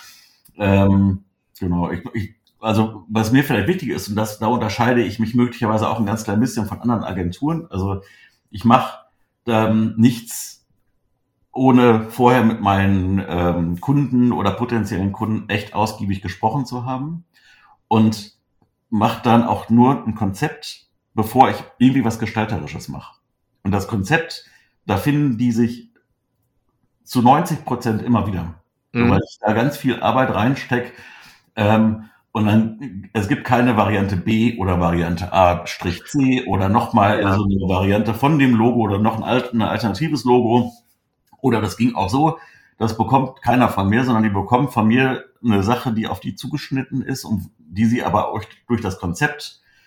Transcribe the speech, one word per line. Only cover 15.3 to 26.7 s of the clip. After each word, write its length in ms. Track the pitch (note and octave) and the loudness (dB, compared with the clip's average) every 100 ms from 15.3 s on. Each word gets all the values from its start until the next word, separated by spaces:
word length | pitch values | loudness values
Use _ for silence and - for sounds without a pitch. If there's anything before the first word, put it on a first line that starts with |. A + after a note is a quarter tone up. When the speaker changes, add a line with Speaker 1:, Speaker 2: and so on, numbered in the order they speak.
| A2 - | -4 -4
Speaker 1:
echt 240 | - - | -6 -4
ausgiebig 480 | G2 G#2+ - G2+ F#2+ | -4 -4 -4 -6 -4
gesprochen 440 | F2 - A2 C3+ A#2+ | -6 -4 -2 -2 -6
zu 200 | B2 B2 | -8 -8
haben 400 | C3 D3 E3+ - _ _ _ _ _ - | -8 -8 -10 -14 _ _ _ _ _ -2
und 480 | A2+ A2 - - _ _ _ _ _ _ | 2 2 0 -10 _ _ _ _ _ _
mach 320 | G#2+ A#2 - | -2 -2 0
dann 220 | A#2+ A#2 | 2 4
auch 240 | A#2 G2+ - | 4 -2 2
nur 380 | A#2 B2+ C3 A2+ | 4 4 2 -4
ein 80 | G#2+ | -4
Konzept, 720 | G2 G2 D3+ - - - _ _ _ | -6 -4 -6 -6 -16 -18 _ _ _
bevor 360 | A2 G#2+ B2+ A#2 | -4 2 4 4
ich 80 | G#2 - - | 2 -8 2
irgendwie 280 | B2+ C#3 A2+ | 4 4 0
was 140 | A2 | -2
Gestalterisches 680 | G#2+ A2 G#2+ G2 D2 - - | -4 -4 -2 -4 -8 -12 -12
mache. 300 | - - - _ _ _ _ | -14 -16 -20 _ _ _ _
Und 80 | F#2+ | -2
das 180 | G2 - | -2 -2
Konzept, 560 | G#2 F#2+ E3 - - - _ _ _ - | -4 0 -2 -2 -12 -20 _ _ _ -4
da 100 | G2 | -2
finden 420 | D3 D3 D3 A2 | 0 0 0 0
die 140 | A#2+ | 0
sich 380 | A#2 A#2 - - _ _ _ _ _ _ _ _ | 2 0 -2 -18 _ _ _ _ _ _ _ _